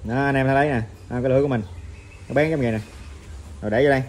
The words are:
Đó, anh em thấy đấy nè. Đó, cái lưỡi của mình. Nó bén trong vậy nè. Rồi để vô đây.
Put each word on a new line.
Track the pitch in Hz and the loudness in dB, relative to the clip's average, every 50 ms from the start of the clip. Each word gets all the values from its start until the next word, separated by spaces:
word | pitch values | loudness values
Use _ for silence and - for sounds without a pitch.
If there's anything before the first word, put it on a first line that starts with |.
| - | -6
Đó, | 107 117 | -2 -2
anh | 135 139 139 135 | 0 0 2 2
em | 135 131 | 2 2
thấy | 135 135 | 4 4
đấy | 135 143 151 | 4 4 2
nè. | 135 117 110 - - - - - | 2 -2 -2 -4 -10 -18 -12 -6
Đó, | 120 123 | -4 -2
cái | 120 131 | 2 4
lưỡi | 127 135 | 4 4
của | 143 147 | 4 4
mình. | 127 117 101 - - - - - - - - - - - - - | 0 -2 -2 -4 -12 -14 -14 -14 -16 -16 -18 -20 -20 -20 -12 -2
Nó | - | 2
bén | 139 151 160 | 2 2 2
trong | 160 147 | 2 0
vậy | 127 117 | 0 0
nè. | 110 107 107 - - - - - - - - - - - - - - - | 0 -2 -4 -8 -16 -18 -16 -16 -18 -18 -16 -16 -16 -16 -16 -16 -14 -8
Rồi | - 107 | -4 0
để | 107 120 143 | 2 4 4
vô | 143 | 4
đây. | 139 131 131 | 4 2 0